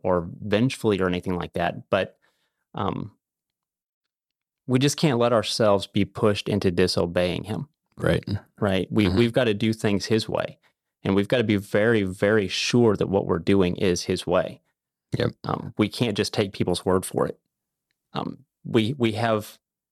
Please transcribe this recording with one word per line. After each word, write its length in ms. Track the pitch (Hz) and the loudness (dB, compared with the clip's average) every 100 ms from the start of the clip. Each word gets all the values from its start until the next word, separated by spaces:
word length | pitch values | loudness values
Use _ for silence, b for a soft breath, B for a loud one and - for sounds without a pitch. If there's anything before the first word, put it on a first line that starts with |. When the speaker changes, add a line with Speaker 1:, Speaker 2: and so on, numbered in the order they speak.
Speaker 1:
or 240 | - 90 85 - | -2 0 -2 -10
vengefully 600 | 104 101 131 - 110 98 | -2 0 0 0 0 2
or 80 | 92 | 0
anything 260 | 90 98 | -2 -4
like 200 | 87 82 | -6 -6
that. 360 | 90 87 - - | -2 -2 -4 -2
But, 260 | 98 92 _ _ _ _ _ _ | -2 -2 _ _ _ _ _ _
um, 360 | - 98 - - _ _ _ _ _ _ _ _ _ _ _ _ _ _ _ - | -6 -6 -6 -10 _ _ _ _ _ _ _ _ _ _ _ _ _ _ _ -2
we 100 | 127 | 2
just 180 | 143 - | 2 2
can't 200 | 160 120 | 2 4
let 140 | 120 | 4
ourselves 540 | 117 101 - 107 101 - | 2 2 2 4 4 2
be 160 | 104 | -2
pushed 440 | 98 - 107 101 - | -2 2 0 2 0
into 220 | 104 95 | 0 0
disobeying 760 | 87 92 - 90 87 90 87 | 2 2 2 0 0 0 -2
him. 240 | - - - _ _ - | -6 -8 -10 _ _ -4
Speaker 2:
Right. 280 | 85 85 - 101 - _ | 0 0 -2 -8 -8 _
Speaker 1:
Right. 260 | 107 95 - | -2 -2 -2
We, 140 | 113 101 | 0 2
Speaker 2:
Mm-hmm. 120 | 101 | 2
Speaker 1:
we've 140 | 120 | 2
gotta 220 | 123 120 | 2 0
do 180 | 104 110 | 0 -2
things 340 | 110 110 101 - | 0 0 -2 0
his 220 | 110 - | -2 0
way, 300 | - 50 - _ _ _ _ | -4 -4 -10 _ _ _ _
and 140 | 104 98 | 0 0
we've 120 | 98 | 2
gotta 140 | 127 | 0
be 120 | 107 101 | 2 0
very, 480 | 101 107 110 113 | 0 0 2 2
very 420 | 95 92 101 110 95 | 0 0 2 2 0
sure 480 | - - 123 117 98 | -4 0 4 4 2
that 120 | 85 | 0
what 180 | 95 92 | 0 0
we're 140 | 90 | -2
doing 340 | 87 98 90 - | 2 2 2 0
is 260 | 98 87 | 0 0
his 200 | - 90 - | -2 -4 0
way. 320 | 90 - - _ _ _ _ _ - | 0 0 -8 _ _ _ _ _ -4
Speaker 2:
Yep. 140 | - - | -4 -4
Speaker 1:
Um, 320 | - - - - | -6 -6 -6 -2
we 120 | 104 | -2
can't 280 | - 120 104 | 0 -2 -2
just 160 | 98 | -2
take 200 | - 101 | -2 -4
people's 320 | - 104 87 95 | -2 -4 -2 0
word 180 | 92 | 0
for 220 | - - - | 0 -2 -2
it. 140 | - _ _ _ _ _ _ _ | -4 _ _ _ _ _ _ _
Um, 320 | - - - _ _ | -8 -8 -12 _ _
we, 300 | - 117 107 143 | -2 0 0 0
we 140 | 117 | -2
have, 460 | 104 117 110 104 - _ _ _ | 0 -2 -2 -4 -18 _ _ _